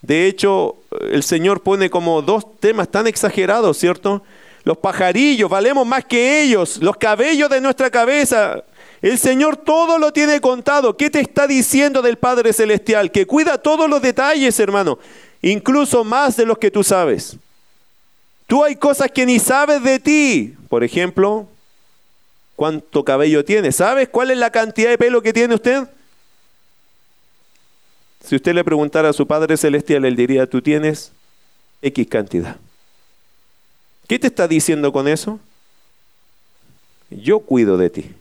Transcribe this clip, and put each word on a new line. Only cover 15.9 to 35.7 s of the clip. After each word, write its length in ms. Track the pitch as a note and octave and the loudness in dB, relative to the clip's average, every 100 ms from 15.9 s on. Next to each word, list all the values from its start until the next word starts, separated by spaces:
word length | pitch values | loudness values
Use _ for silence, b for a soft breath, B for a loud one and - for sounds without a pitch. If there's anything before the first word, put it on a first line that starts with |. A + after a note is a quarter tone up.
| B3 | 0
más 320 | A3 B3 C#4+ A#3 | 0 0 0 0
de 100 | A3+ | 0
los 120 | A3 | 0
que 120 | G#3 | 0
tú 120 | G#3 | 0
sabes. 540 | F#3+ F#3+ E3 G#2+ - - _ _ _ _ _ _ _ _ _ _ _ | 0 2 0 -2 -6 -18 _ _ _ _ _ _ _ _ _ _ _
Tú 160 | C4+ | 0
hay 120 | D4+ C#4+ | 2 0
cosas 340 | D4 C#4+ B3+ | -2 0 -2
que 160 | C4 B3 | 0 2
ni 120 | A#3+ | 2
sabes 440 | - C4+ D4 D4 | 2 0 2 0
de 180 | B3 C4 | 2 0
ti. 540 | D4+ D4+ C#4+ F#3 A2 - - | 2 2 2 0 -4 -12 -4
Por 140 | A#2+ | -2
ejemplo, 640 | A#2+ E3 F3+ F3 G3 G#3+ G3+ _ _ _ _ _ _ _ _ _ _ - | 0 -2 -4 0 0 0 -8 _ _ _ _ _ _ _ _ _ _ -6
¿cuánto 480 | D3+ D#3 - D3 | -4 -4 -4 -4
cabello 400 | C#3 C3+ D3+ D3+ | 0 0 2 2
tiene? 280 | D3 G#3 E3 | 0 0 0
¿Sabes 360 | - F#3 C4+ B3+ | 0 0 0 0
cuál 220 | A#3 B3+ | -2 0
es 80 | B3+ | 0
la 120 | A#3 | 0
cantidad 400 | A#3 A3 A3 A#3 | 0 -2 0 0
de 80 | A#3 | 2
pelo 240 | A#3+ B3 | 2 2
que 100 | A3 | 0
tiene 220 | A3 A#3 | 0 0
usted? 320 | A3+ A#3+ C4+ B3+ - _ _ _ _ _ _ _ _ _ _ _ _ _ _ _ _ _ _ _ _ _ _ | 2 0 -2 -4 -16 _ _ _ _ _ _ _ _ _ _ _ _ _ _ _ _ _ _ _ _ _ _
Si 100 | - | -4
usted 180 | C#3 E3+ | -4 0
le 120 | E3+ | -2
preguntara 460 | D#3 D3+ D3 D#3 D#3 | 0 -2 0 0 0
a 20 | |
su 140 | D3 C#3 | 0 -2
Padre 300 | D3+ D#3 D#3 | 0 0 0
Celestial, 480 | D#3 C#3+ - C#3+ | 0 -2 0 0
él 120 | C3 B2 | 0 0
diría, 320 | B2 C3+ B2+ | 0 0 0
"Tú 120 | B2+ | -2
tienes 520 | C3+ D3+ D3+ D3+ - _ _ _ _ _ _ _ | -2 0 -2 -4 -12 _ _ _ _ _ _ _
X 240 | C#3+ C3+ A#2 | -6 -4 -2
cantidad". 480 | A2+ G2+ F2+ E2+ - - _ _ _ _ _ _ _ _ _ _ _ _ _ _ | -4 -4 -6 -6 -14 -20 _ _ _ _ _ _ _ _ _ _ _ _ _ _
¿Qué 100 | B3 | -2
te 80 | - | -2
está 220 | - F3 | -2 0
diciendo 440 | D#3+ D#3+ D3+ C#3+ | 0 0 0 0
con 140 | C#3 C#3 | 0 -2
eso? 320 | D3+ - G#3+ _ _ _ | -2 -4 -12 _ _ _